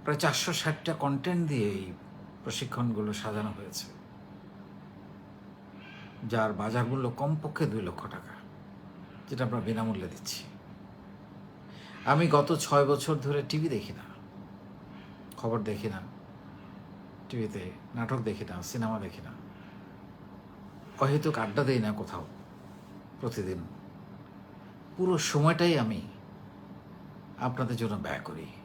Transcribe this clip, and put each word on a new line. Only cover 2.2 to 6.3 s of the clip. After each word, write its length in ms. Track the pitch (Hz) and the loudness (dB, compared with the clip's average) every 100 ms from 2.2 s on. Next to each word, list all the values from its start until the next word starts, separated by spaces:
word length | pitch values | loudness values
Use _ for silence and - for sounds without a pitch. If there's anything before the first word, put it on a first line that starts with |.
| - - | -14 -8
প্রশিক্ষণগুলো 680 | - - 123 - 120 104 104 | -4 -2 -2 2 2 4 0
সাজানো 380 | 104 107 104 107 | 0 0 0 -2
হয়েছে, 360 | - 98 - - - - - - - - - - - - - - - - - - - - - - - - - | -4 -6 -8 -8 -12 -16 -16 -14 -16 -16 -16 -16 -16 -16 -16 -16 -16 -16 -16 -16 -16 -16 -14 -14 -14 -14 -8
যার 240 | 113 | 0